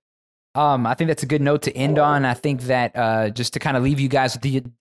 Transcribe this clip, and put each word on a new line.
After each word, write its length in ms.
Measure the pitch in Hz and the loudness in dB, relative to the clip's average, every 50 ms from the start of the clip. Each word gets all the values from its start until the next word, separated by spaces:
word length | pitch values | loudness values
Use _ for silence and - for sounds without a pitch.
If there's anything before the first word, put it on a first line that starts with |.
| _ _ _ _ _ _ _ _ _ _ - | _ _ _ _ _ _ _ _ _ _ -2
Um, 320 | 135 151 147 139 127 117 | 0 2 2 2 2 0
I 80 | 113 127 | 0 0
think 140 | - 165 156 | 0 0 -2
that's 140 | 147 - | -2 -2
a 40 | 147 | -2
good 160 | 123 151 143 | -2 0 0
note 200 | 139 143 147 147 | 2 2 2 0
to 140 | - 147 - | 0 -4 -4
end 220 | 127 135 151 151 151 | -2 -2 0 2 2
on. 260 | 147 147 147 143 135 | 4 4 4 2 2
I 100 | 127 123 | 0 -2
think 280 | - - 147 139 123 | -2 -2 -2 -2 -2
that, 340 | 123 123 127 123 120 117 - | -2 0 0 0 0 0 -2
uh, 340 | 123 117 113 113 110 110 107 | -2 0 0 2 0 0 -2
just 220 | 107 123 120 - | -2 -4 -6 -4
to 80 | - - | -6 -4
kinda 180 | - 151 135 123 | -4 -2 0 2
leave 220 | 127 139 147 139 | 2 2 2 0
you 80 | 139 127 | 0 0
guys 260 | 135 135 131 123 - | 2 2 2 0 -2
with 80 | 120 | -4
the, 220 | - 139 131 131 123 120 - _ | -4 -2 -2 -2 -4 -6 -14 _